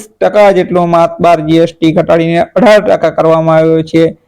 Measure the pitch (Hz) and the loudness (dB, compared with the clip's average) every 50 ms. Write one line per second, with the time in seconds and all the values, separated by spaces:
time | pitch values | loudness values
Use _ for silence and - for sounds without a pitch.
0 | - - _ - 190 185 196 208 208 202 190 185 180 - 180 180 175 170 170 170 | -8 -20 _ -6 -4 -2 0 2 2 2 2 0 -2 -2 -2 -2 -2 0 0 0
1 | 170 165 165 - 175 170 170 160 156 156 160 165 165 170 - _ - 160 156 175 | 0 0 -2 -2 0 0 0 0 0 0 0 0 0 -2 -2 _ -2 -2 0 0
2 | 160 156 165 170 165 165 165 170 175 - - 185 - 208 214 208 196 202 190 160 | 0 0 0 0 0 0 -2 -2 -4 -4 -2 0 2 4 4 2 2 0 -2 -2
3 | 160 160 - - 160 160 160 160 160 165 160 160 160 160 160 160 160 160 - 165 | -2 -2 -2 -2 0 0 0 0 0 0 0 2 2 0 0 -2 -2 -2 -2 0
4 | 165 160 160 - _ | 0 -2 -2 -8 _